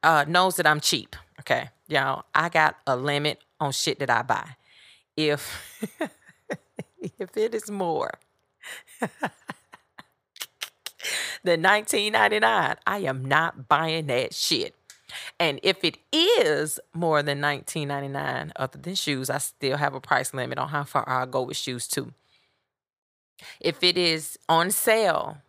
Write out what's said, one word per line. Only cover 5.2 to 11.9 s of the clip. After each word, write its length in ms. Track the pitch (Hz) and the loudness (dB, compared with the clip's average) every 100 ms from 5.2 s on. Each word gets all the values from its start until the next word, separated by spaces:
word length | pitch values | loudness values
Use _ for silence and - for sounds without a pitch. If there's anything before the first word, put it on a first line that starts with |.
| 156 147 - - - - 220 _ | 0 0 -4 -14 -16 -12 -12 _
<laughs> 100 | 320 _ _ _ _ - _ - - _ 269 _ | -8 _ _ _ _ -14 _ -18 -18 _ -14 _
if 180 | 190 - | -8 -2
it 180 | 220 | -2
is 160 | 226 214 | -2 -8
more 480 | 202 175 156 - - _ _ _ _ - - _ - | -4 -2 -2 -4 -8 _ _ _ _ -18 -18 _ -8
<laughs> 100 | 220 - 285 _ - - _ - _ - - _ _ - - _ - _ - _ - - - - | -8 -6 -8 _ -18 -18 _ -20 _ -20 -20 _ _ -14 -14 _ -14 _ -20 _ -6 -6 -6 -4
than 160 | 180 165 | 0 4
nineteen 520 | 180 208 214 | 4 4 2